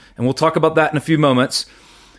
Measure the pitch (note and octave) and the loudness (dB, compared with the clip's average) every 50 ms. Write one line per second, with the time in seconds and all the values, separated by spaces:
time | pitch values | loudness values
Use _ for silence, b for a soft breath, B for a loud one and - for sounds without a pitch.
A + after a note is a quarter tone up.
0 | b b b b A#2+ C3 C3 - D#3 D#3+ - E3 D#3 D#3+ D#3 D#3+ D#3 D3 - C#3+ | b b b b -4 -4 -2 0 0 0 2 2 0 0 2 2 0 0 -2 -4
1 | - D#3+ D#3+ D3 D3+ C#3 B2+ B2 B2+ C3+ - - - b b b b b b b | -2 -2 0 2 2 2 2 2 0 -2 -4 -6 -8 b b b b b b b
2 | b b b | b b b